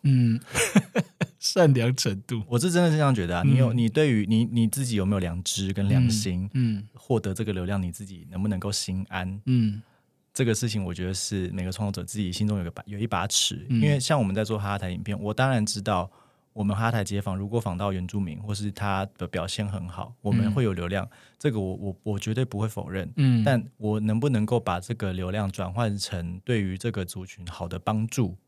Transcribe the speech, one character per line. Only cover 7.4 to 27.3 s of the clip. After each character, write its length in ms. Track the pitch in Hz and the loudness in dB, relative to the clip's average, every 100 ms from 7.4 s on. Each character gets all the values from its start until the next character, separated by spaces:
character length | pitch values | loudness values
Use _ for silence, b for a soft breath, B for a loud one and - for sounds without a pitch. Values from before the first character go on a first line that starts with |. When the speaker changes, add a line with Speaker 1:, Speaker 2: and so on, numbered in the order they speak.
Speaker 2:
个 80 | 107 | -4
流 140 | 92 90 | -4 -2
量， 140 | 101 | -2
你 120 | 90 | -2
自 120 | 85 | -6
己 220 | 98 90 80 | -14 -16 -10
能 120 | 92 | -4
不 60 | 104 | -2
能 100 | 92 | -2
够 140 | 101 | -2
心 340 | 101 - 92 95 | -4 -4 -6 -6
安？ 300 | 92 92 98 | -6 -6 -6
Speaker 1:
嗯。 360 | 131 127 110 104 b b b _ _ | 0 2 2 -2 b b b _ _
Speaker 2:
这 120 | - | -2
个 80 | 120 | 0
事 160 | 107 120 | 0 -2
情 140 | 104 | -2
我 100 | 95 | -4
觉 120 | 90 90 | -4 -4
得 80 | |
是 340 | 95 - 101 90 | -4 -4 -4 -4
每 120 | 92 | -4
个 80 | 92 | -6
创 220 | 92 104 | -4 -4
作 100 | 95 | -4
者 40 | 90 | -8
自 120 | 104 | -4
己 140 | 92 | -4
心 160 | 87 107 | 0 0
中 100 | 104 | 0
有 60 | |
个 60 | 85 | -4
把， 120 | - - | -8 -12
有 120 | 101 | -6
一 80 | 113 | -2
把 200 | 95 98 | 0 0
尺。 400 | - - - - | 0 0 -2 0
Speaker 1:
嗯。 140 | 120 | 4
Speaker 2:
因 80 | 147 | 4
为 100 | 143 | 4
像 180 | 131 151 | 2 2
我 60 | |
们 100 | 101 | 2
在 80 | 98 | 0
做 160 | 107 110 | 0 -2
哈 200 | 101 101 | -2 -2
台 120 | 92 | -4
影 120 | 101 | -6
片， 180 | 107 104 | -4 -4
我 140 | 104 | -2
当 160 | 107 131 | 2 2
然 140 | 123 104 | 2 0
知 160 | 104 | -2
道 280 | 101 95 87 b b b b | 0 0 -2 b b b b
我 100 | 110 | -4
们 100 | 104 | -2
哈 160 | 101 113 | 0 0
台 140 | 117 | 0
街 160 | 98 101 | -2 -2
访 160 | 98 95 | -2 -4
如 100 | 101 | -2
果 140 | 117 | -2
访 160 | 107 87 | -2 -2
到 160 | 101 | -2
原 140 | 95 90 | -2 -4
住 120 | 104 | -4
民 220 | 92 76 | -4 -6
或 140 | 101 | -8
是 180 | 101 104 | -6 -6
他 340 | - 104 95 101 _ | -4 -2 -2 -2 _
的 80 | 90 | -6
表 200 | 92 90 | -4 -4
现 220 | - 104 | -4 -4
很 180 | 98 87 | -6 -8
好， 280 | - 113 - | -10 -12 -6
我 100 | 104 | 0
们 180 | 113 107 | 2 2
会 140 | 107 | 2
有 80 | 117 | 0
流 160 | 90 87 | 0 -2
量， 160 | 95 | -4
Speaker 1:
嗯。 60 | 92 B B B | -6 B B B
Speaker 2:
这 140 | 151 | -2
个 80 | 110 | 0
我， 140 | 95 | -4
我， 220 | 95 98 92 | -4 -6 -6
我 160 | - 101 | -6 -4
绝 140 | - | -2
对 100 | 110 | -2
不 160 | 127 101 | -2 -2
会 80 | 110 | -4
否 220 | - 82 | -4 -6
认。 240 | 95 85 - | -6 -6 2
Speaker 1:
嗯。 280 | 135 117 | 4 4
Speaker 2:
但 180 | 110 123 - _ | 4 2 0 _
我 240 | 107 107 | -2 0
能 180 | 107 110 | 0 2
不 120 | 143 | 2
能 160 | 117 107 | 2 2
够 120 | 120 | 0
把 220 | 101 90 | 0 -4
这 140 | 92 | -4
个 180 | 113 98 | -4 -4
流 180 | 92 90 | -4 -4
量 180 | 104 98 | -2 -2
转 180 | 90 92 | -4 -6
换 240 | 98 113 101 | -2 -2 -2
成 420 | - 90 85 92 | -4 -6 -6 -8
对 200 | - 117 | -2 0
于 160 | 98 92 | 0 -2
这 120 | 120 | -4
个 140 | 104 | -4
族 220 | 90 95 | -6 -10
群 200 | 92 | -14